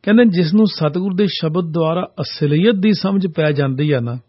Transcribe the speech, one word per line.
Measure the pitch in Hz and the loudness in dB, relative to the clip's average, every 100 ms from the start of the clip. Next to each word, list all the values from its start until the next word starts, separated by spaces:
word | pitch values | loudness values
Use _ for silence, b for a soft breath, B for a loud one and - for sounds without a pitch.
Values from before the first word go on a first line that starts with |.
ਕਹਿੰਦੇ | - 220 240 | 4 4 4
ਜਿਸ | 175 160 | 4 2
ਨੂੰ | 202 214 | 2 2
ਸਤਿਗੁਰ | - 156 165 196 | 0 -2 -2 -4
ਦੇ | 180 202 | 0 -2
ਸ਼ਬਦ | - 160 160 175 | -2 -4 -2 -4
ਦੁਆਰਾ | 160 160 170 185 - | -2 -2 -2 -6 -8
ਅਸਲੀਅਤ | 143 - 147 151 208 202 | -10 -4 0 2 2 2
ਦੀ | 214 | 2
ਸਮਝ | 202 190 196 185 | 0 0 -2 -2
ਪੈ | 160 151 | -2 -2
ਜਾਂਦੀ | 143 139 131 151 | 0 -2 -2 0
ਆ | 135 | 0
ਨਾ | 117 117 | -2 -8